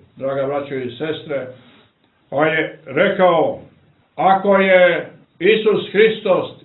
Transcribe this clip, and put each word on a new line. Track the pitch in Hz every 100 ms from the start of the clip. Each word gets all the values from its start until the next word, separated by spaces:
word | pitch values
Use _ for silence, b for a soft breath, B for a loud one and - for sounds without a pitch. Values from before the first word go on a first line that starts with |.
| _ -
draga | 135 139 135
braćo | 143 143
i | 131 123
sestre, | 120 156 147 - 135 - b b b b _ _ _ _
pa | 139 156
je | 156 156 - -
rekao: | 135 190 190 185 160 127 - - _ _ _ _ -
„Ako | 180 190 202 190
je | 196 185 175 156 - - _ _
Isus | 196 220 214 190 -
Hristos | 185 220 - 202 170 - -